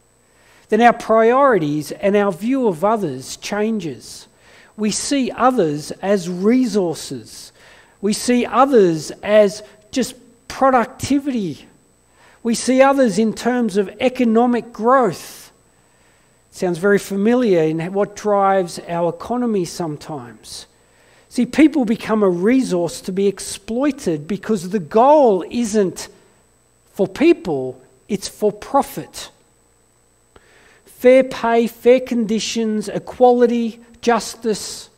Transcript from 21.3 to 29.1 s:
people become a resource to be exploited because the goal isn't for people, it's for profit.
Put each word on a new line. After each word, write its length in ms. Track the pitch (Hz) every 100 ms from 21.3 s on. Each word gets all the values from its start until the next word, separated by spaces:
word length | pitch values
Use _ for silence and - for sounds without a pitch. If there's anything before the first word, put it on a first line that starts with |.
| - 240
people 400 | - 302 311 226
become 380 | 226 - 220
a 60 | 196
resource 720 | 175 208 262 190 175 165 -
to 120 | -
be 140 | 185 196
exploited 1000 | 196 - - - 233 294 - 185 151 156
because 420 | 196 - 214 180
the 100 | 208
goal 640 | 143 220 269 302 262 180 -
isn't 600 | 240 226 214 185 - - - _ _ _ _ _ _ _
for 160 | - 185
people, 720 | - 330 330 180 139 127 127 - _ -
it's 180 | 196 -
for 240 | - 214
profit. 800 | 208 - 277 - - -